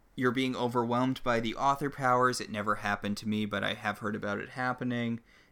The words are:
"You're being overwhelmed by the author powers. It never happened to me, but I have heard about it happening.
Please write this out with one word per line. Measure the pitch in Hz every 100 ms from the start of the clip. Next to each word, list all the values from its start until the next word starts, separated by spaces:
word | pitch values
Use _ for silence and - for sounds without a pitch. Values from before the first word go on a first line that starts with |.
| _ -
"You're | 127
being | 123 131 107
overwhelmed | 120 123 117 120 131 131
by | 127 117
the | 117 -
author | 135 139 147
powers. | - 131 123 127 120
It | 98
never | 107 104 101
happened | 104 101 104 101
to | 107
me, | 107 104
but | 101 101
I |
have | 107 107 101
heard | 104 107
about | 104 101
it | -
happening. | 131 127 123 123 120 117 117 - - _